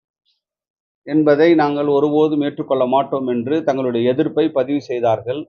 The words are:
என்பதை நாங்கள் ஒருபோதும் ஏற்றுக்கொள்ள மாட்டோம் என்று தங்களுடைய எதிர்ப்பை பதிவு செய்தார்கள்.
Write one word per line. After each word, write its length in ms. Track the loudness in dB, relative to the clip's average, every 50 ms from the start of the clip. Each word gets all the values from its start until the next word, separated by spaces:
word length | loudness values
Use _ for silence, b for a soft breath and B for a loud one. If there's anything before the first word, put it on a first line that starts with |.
| _ _ _ _ _ _ _ _ _ _ _ _ _ _ _ _ _ _ _ _ _
என்பதை 420 | -2 0 2 4 4 4 6 4 4 4
நாங்கள் 320 | 4 2 0 0 -2 0
ஒருபோதும் 560 | 0 2 2 2 2 2 2 2 2 0 -2
ஏற்றுக்கொள்ள 420 | -2 -2 -4 -6 -4 -2 0 0 0
மாட்டோம் 400 | 2 2 0 0 0 -4 -4 -2
என்று 380 | -2 -2 -4 -2 -2 -2 -2 -2
தங்களுடைய 460 | -2 -2 -2 -2 -2 -2 0 0 0
எதிர்ப்பை 340 | 0 0 -2 -2 0 -2 -2 0
பதிவு 320 | 0 -2 -2 -2 -4 -4
செய்தார்கள். 600 | -4 -6 -4 -2 0 0 0 -2 -4 -6 -8 -8 -10